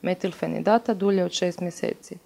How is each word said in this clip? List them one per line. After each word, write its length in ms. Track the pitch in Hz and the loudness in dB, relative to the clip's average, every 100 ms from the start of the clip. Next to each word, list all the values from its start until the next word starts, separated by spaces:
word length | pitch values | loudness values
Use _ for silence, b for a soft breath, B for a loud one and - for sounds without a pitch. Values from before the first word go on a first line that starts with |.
metilfenidata 920 | 175 180 196 170 165 165 170 226 233 | -2 -2 -2 -2 -2 0 4 4 4
dulje 320 | 196 196 196 180 | 0 2 2 2
od 60 | |
šest 280 | - 180 170 | 0 -2 -2
mjeseci. 580 | 180 - - - - 180 | -6 -4 -4 -4 -10 -18